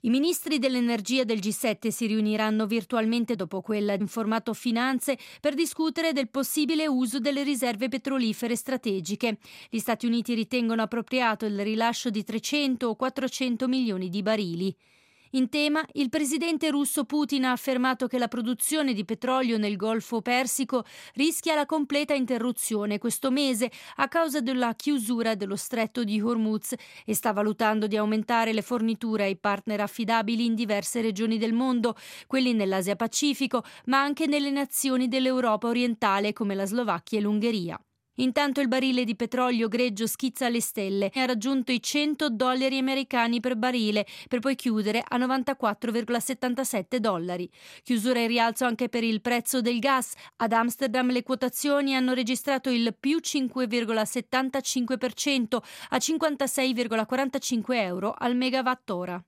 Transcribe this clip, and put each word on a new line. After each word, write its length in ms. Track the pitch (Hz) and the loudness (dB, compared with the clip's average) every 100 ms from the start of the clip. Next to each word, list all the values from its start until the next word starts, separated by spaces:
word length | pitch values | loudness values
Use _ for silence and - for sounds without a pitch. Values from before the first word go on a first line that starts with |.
I 80 | 233 | 2
ministri 500 | 254 320 349 330 302 | 2 2 0 0 0
dell'energia 640 | 262 254 240 233 202 262 233 | 2 2 2 0 0 0 2
del 160 | 220 | 0
G 80 | 196 | 0
sette 420 | - 240 208 226 | 0 -2 0 -2
si 140 | 214 226 | -2 0
riuniranno 600 | 220 214 214 214 214 220 | 2 2 2 0 0 0
virtualmente 720 | 233 190 240 220 233 226 226 | -2 0 0 2 0 0 -2
dopo 240 | 180 196 | -4 -6
quella 320 | - 214 208 | -2 0 0
in 160 | 202 202 | 0 -2
formato 460 | - 214 226 226 | -2 -2 -2 -2
finanze 640 | 214 247 226 254 254 - 262 - - | -4 -2 0 0 0 -2 -4 -6 -4
per 140 | 294 285 | -2 0
discutere 580 | 330 - 320 302 330 | -2 0 -2 2 0
del 160 | 285 254 | 0 -2
possibile 580 | 269 262 - 294 320 311 | -2 -2 0 2 2 2
uso 320 | 254 254 262 | 2 0 0
delle 240 | 240 277 | 0 0
riserve 460 | 285 277 247 208 254 | 0 0 0 0 -2
petrolifere 680 | 262 262 269 233 208 233 233 | -2 -2 0 0 0 -2 -2
strategiche. 840 | - 254 233 190 165 208 233 214 - - - | -2 -4 -2 -2 -2 -2 -2 -2 -10 -20 -6
Gli 100 | 226 | -4
Stati 260 | 226 220 240 | -2 -2 0
Uniti 280 | 233 226 | 0 0
ritengono 500 | 233 220 254 233 226 | -2 0 0 0 0
appropriato 600 | 220 233 226 254 240 214 220 | 0 -2 -2 0 0 0 -2
il 160 | 202 | -2
rilascio 480 | 202 220 226 233 247 | -2 0 0 0 -2
di 140 | 214 | -4
trecento 640 | 202 214 - 294 285 247 240 | -4 -6 -2 0 0 0 -2
o 80 | 220 | -2
quattrocento 720 | 254 262 254 - 262 233 262 | -2 -2 -4 -2 -2 0 0
milioni 400 | 262 240 185 185 | 2 2 0 -2
di 140 | 190 | -2
barili. 520 | 202 220 185 170 190 - _ _ _ _ _ | 0 0 0 -2 -2 -4 _ _ _ _ _
In 140 | 262 254 | 0 0
tema, 380 | 294 294 302 320 | 2 2 0 -2
il 180 | - 269 | -2 0
presidente 640 | 311 285 294 339 320 320 | 0 0 0 0 0 2
russo 320 | 285 277 - | 2 0 0
Putin 420 | 277 302 294 285 254 | 0 0 2 2 2
ha 60 | |
affermato 560 | 247 - 254 254 254 254 | 0 0 0 0 0 -2
che 100 | 254 | 0
la 100 | 240 | 0
produzione 680 | 240 233 247 - 311 277 | -2 -2 -2 0 0 2
di 120 | 208 190 | 0 -2
petrolio 540 | 226 254 262 254 226 | -4 0 2 2 2
nel 160 | 208 202 | 0 0
Golfo 480 | 214 226 - 226 | 0 -2 -2 -4
Persico 600 | 240 247 254 - 247 254 - - - | 0 0 2 -2 0 -2 -2 -14 -14
rischia 400 | - 302 - 339 | 0 2 2 0
la 140 | 302 285 | 0 2
completa 480 | 320 285 285 294 285 | 0 0 0 2 0
interruzione 840 | 247 247 240 240 - 214 208 208 | 0 0 0 -2 -2 0 0 0
questo 320 | 240 - 269 | -2 0 0
mese 400 | 254 277 233 240 - - - | 2 2 2 -2 -4 -16 -2
a 100 | 269 | 0
causa 340 | 330 320 285 | 2 2 0
della 320 | 240 254 240 | 0 0 0
chiusura 640 | 226 - 285 214 240 226 220 | -2 0 0 0 0 0 -2
dello 200 | 196 196 | -2 -4
stretto 480 | - 226 220 - | -4 -2 -2 -2
di 160 | 220 214 | 0 0
Hormuz 540 | 214 233 220 214 - 247 - - - | 2 2 2 0 -4 -8 -10 -16 -4
e 80 | |
sta 180 | 214 233 | 0 0
valutando 540 | 202 208 208 220 214 208 | 0 0 2 2 2 0
di 100 | 214 | 0
aumentare 580 | 214 220 208 233 226 | 2 0 2 2 2
le 100 | 220 | 0
forniture 600 | - 240 226 220 233 220 202 | -2 0 0 0 -2 0 0
ai 120 | 190 | 0
partner 440 | 208 202 208 208 | 0 -2 -2 -2
affidabili 640 | 202 - 214 226 214 226 233 | -2 -2 0 0 2 0 2
in 100 | 226 | 0
diverse 440 | 226 202 - 240 | 0 0 0 -2
regioni 380 | 226 196 220 226 | 0 0 0 2
del 160 | 226 | 2
mondo, 420 | 226 262 247 233 - - - - | 2 2 2 0 -2 -12 -18 -2
quelli 280 | 262 254 | 2 4
nell'Asia 420 | 226 196 190 185 202 | 2 2 0 0 0
Pacifico, 680 | 226 - 294 269 262 254 - - - | -2 0 0 2 0 0 -4 -12 0
ma 160 | 269 | 2
anche 240 | 285 285 320 | 2 0 0
nelle 240 | 294 285 | 2 0
nazioni 580 | 277 277 - 269 254 254 | -2 -2 -2 0 2 2
dell'Europa 600 | 262 262 254 247 214 233 | 2 2 2 2 2 2
orientale 680 | 240 247 226 214 196 208 | 2 2 2 2 2 0
come 220 | 208 208 196 | 0 -2 0
la 100 | 196 | -2
Slovacchia 540 | 226 240 170 - 214 | 0 0 -2 -2 -2
e 20 | |
l'Ungheria. 580 | 208 214 233 226 170 165 _ _ _ - | 2 2 0 0 -4 -8 _ _ _ -2
Intanto 400 | 254 269 285 269 | 0 2 2 2
il 80 | 269 | 2
barile 380 | 262 262 247 233 | 2 2 2 0
di 100 | 220 | -2
petrolio 540 | 233 247 254 240 226 | -2 0 0 2 0
greggio 360 | 233 247 202 226 | 0 0 0 -4
schizza 420 | - 262 - 247 | -2 -4 -2 0
alle 120 | 233 | 0
stelle 500 | - - 196 196 196 | -2 -4 -2 -2 -2
e 120 | 262 | 0
ha 40 | 262 | 0
raggiunto 460 | 240 233 277 240 | 0 0 0 0
i 100 | 247 | -2
cento 480 | - 294 294 294 302 | 0 0 0 0 -2
dollari 480 | 220 254 254 269 269 | 0 0 2 0 0
americani 640 | 262 269 269 247 233 233 | 0 -2 0 0 2 0
per 160 | 254 240 | 0 0
barile, 500 | 247 247 214 208 202 - - | 0 0 2 0 -2 -8 -4
per 120 | 247 | -2
poi 160 | 240 269 | 0 0
chiudere 460 | 254 214 208 220 - | 0 0 2 0 0
a 80 | 247 | -2
novantaquattro 760 | 247 262 254 269 226 202 233 | 0 0 -2 0 -2 0 -2
virgola 300 | 226 226 240 | -2 0 -2
settantasette 800 | - 254 254 247 262 220 180 254 | -2 -4 -2 -2 -2 -2 -2 0
dollari. 500 | 220 180 175 175 180 - - - | 0 0 -2 -4 -6 -12 -20 -20
Chiusura 380 | - 240 220 247 | -2 0 2 2
in 80 | 233 | 2
rialzo 380 | 233 226 226 254 | 4 2 2 0
anche 240 | 226 240 | 0 -2
per 160 | 240 226 | 0 0
il 160 | 220 | 0
prezzo 400 | 247 240 233 262 | 0 0 0 0
del 180 | 233 240 | 2 2
gas. 360 | 262 262 - - - _ | 2 2 0 -10 -18 _
Ad 160 | 233 | 2
Amsterdam 600 | 226 240 - 269 247 247 | 2 2 0 0 2 2
le 120 | 247 | 0
quotazioni 720 | - 254 254 - 294 285 277 262 | 0 -2 -2 0 2 2 2 2
hanno 160 | 254 | 2
registrato 580 | 254 240 254 - 269 269 | 2 0 -2 0 0 2
il 240 | 240 233 - | 2 2 0
più 200 | 269 330 | 0 0
cinque 480 | - 294 262 262 247 | 0 -2 -2 -2 0
virgola 360 | 240 220 220 | 0 0 0
settantacinque 960 | 214 254 - 254 262 269 - 262 240 262 | 0 -4 -2 -2 0 -2 -2 -2 -2 -2
per 160 | 254 | -2
cento 500 | - 294 269 226 240 - - - | -2 0 2 0 -2 -4 -18 -2
a 100 | 254 | -2
cinquantasei 760 | - 320 311 277 269 - 262 | 0 0 0 0 -2 0 0
virgola 320 | 240 233 220 214 | 0 0 0 0
quarantacinque 760 | 254 269 269 - 240 202 247 | 0 0 -2 -2 -2 0 0
euro 320 | 190 180 202 | 0 -2 -4
al 220 | - 247 247 | -2 0 0
megawattora. 880 | 262 262 254 254 - 180 180 180 | 0 0 0 -2 -4 -4 -4 -8